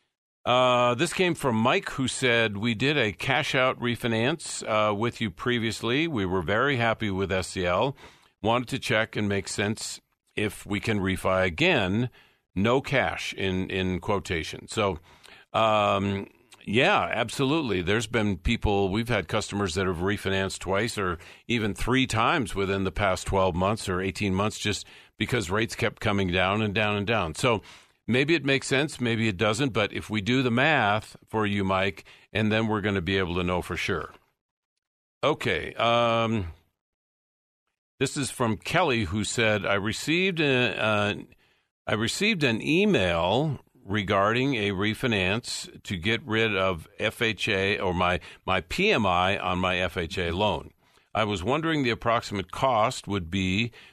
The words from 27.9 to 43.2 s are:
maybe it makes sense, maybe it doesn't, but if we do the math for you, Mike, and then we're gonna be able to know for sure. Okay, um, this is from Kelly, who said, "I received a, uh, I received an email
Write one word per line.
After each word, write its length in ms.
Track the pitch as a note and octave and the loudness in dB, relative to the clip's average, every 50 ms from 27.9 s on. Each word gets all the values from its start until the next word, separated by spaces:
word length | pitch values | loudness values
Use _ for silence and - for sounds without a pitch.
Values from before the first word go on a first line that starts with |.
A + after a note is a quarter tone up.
| _ _ _ | _ _ _
maybe 280 | - A2 B2+ D3 C#3+ E3+ | 0 0 2 2 2 2
it 100 | D#3+ C3+ | 2 2
makes 220 | C#3 C#3 C3+ - | 2 0 0 0
sense, 340 | - C#3 C3 D3+ D3 - - | 0 0 0 0 0 -2 -2
maybe 280 | B2 A#2+ A#2 A2 A2+ A2 | -2 0 0 0 0 0
it 80 | G2 | 0
doesn't, 360 | E2+ G#2+ G#2 G#2+ G2+ D3 C3+ | 2 2 2 2 0 0 0
but 200 | G2 A2+ G#2 G2 | 0 0 0 -2
if 180 | - G2+ - - | -2 -6 -6 -4
we 100 | G#2 G#2+ | -4 -2
do 220 | F#2+ G#2 B2+ C3+ | 0 2 2 2
the 80 | C3 B2+ | 2 2
math 680 | A2+ A#2+ C3+ D#3+ D#3 C#3 A2+ G2+ G#2 A2 - - - - _ - | 2 2 4 4 4 4 4 2 2 0 -2 -8 -14 -20 _ -6
for 180 | - A2 G#2+ | -2 -2 0
you, 180 | G2+ G2+ G2+ G2 | 0 0 0 0
Mike, 400 | F#2+ F#2+ F#2+ F#2+ G2+ F#2+ - - - - - - _ | 0 2 0 0 -2 -4 -6 -12 -20 -20 -20 -14 _
and 180 | - G#2 A2 G#2+ | -2 0 0 2
then 160 | G#2+ A2 A2+ | 2 2 2
we're 140 | G#2+ G#2+ G#2 | 0 0 0
gonna 200 | F#2 G#2 G2 G2 | 0 0 0 0
be 160 | E2 F2 G2 | 0 0 0
able 180 | G2 F#2+ E2 F2 | 0 0 0 0
to 80 | F#2 F2+ | 0 0
know 180 | F2+ F2+ F2 | 0 0 -2
for 140 | E2 - F2+ | -2 -4 -4
sure. 360 | D#2+ - - F#2+ D#2 D2+ - - - _ _ _ _ _ _ _ _ _ _ _ _ _ _ _ _ _ _ _ _ | -4 -2 -2 -2 -4 -6 -8 -14 -20 _ _ _ _ _ _ _ _ _ _ _ _ _ _ _ _ _ _ _ _
Okay, 500 | - C#3 D#3 - - A#2+ F#2 D2 - - - | 0 0 0 0 0 0 0 -2 -2 -6 -4
um, 760 | - A2 A#2 A#2 A#2 A#2 A#2 A#2 A#2 A#2 A2 A2+ A2 F#2 E2 - - _ _ _ _ _ _ _ _ _ _ _ _ _ _ _ _ _ _ _ _ _ _ _ _ _ _ _ - | 0 2 2 4 4 4 2 2 2 2 2 0 -2 -2 -6 -10 -16 _ _ _ _ _ _ _ _ _ _ _ _ _ _ _ _ _ _ _ _ _ _ _ _ _ _ _ -4
this 160 | C3+ C3+ - | -4 -2 -2
is 140 | D3+ C3 A2+ | -4 -4 -4
from 260 | - - B2 A2+ G#2+ | -2 -2 0 0 0
Kelly, 480 | - - - - E3+ F#3 D#3 B2 A#2 G#2+ | -2 -4 0 0 2 2 2 2 0 0
who 180 | E2 F#2+ G#2+ | -2 -2 -2
said, 420 | G2 - - B2 A2+ A2 G#2+ G#2 F#2+ | -4 -2 0 2 2 2 2 2 0
"I 100 | G2 G2+ | 0 0
received 680 | G2+ F#2+ A2 G2+ - - - D#3+ F3 F#3 G3 F3+ D#3 | 0 0 -2 -4 -4 -2 0 0 0 0 0 0 0
a, 420 | D#3 C#3+ C3 B2+ B2 G#2+ - - | 2 2 2 2 2 0 0 0
uh, 320 | - A2 G#2+ G#2 G#2 G#2 F#2+ - - - - _ _ _ _ _ _ _ _ _ _ | 0 2 2 2 2 0 -2 -4 -8 -14 -20 _ _ _ _ _ _ _ _ _ _
I 80 | - A#2 | -4 -2
received 480 | G#2 A2+ A2+ - - G3 G#3+ A3+ E3+ | -2 -2 -2 -2 0 0 0 2 2
an 180 | D3 B2 A2+ G#2+ | 2 2 0 0
email 1000 | C3 C#3 D3+ F3+ G#3 G#3+ F#3 B2 F#2+ F2+ E2+ E2 | 0 0 2 4 4 4 4 4 2 2 2 2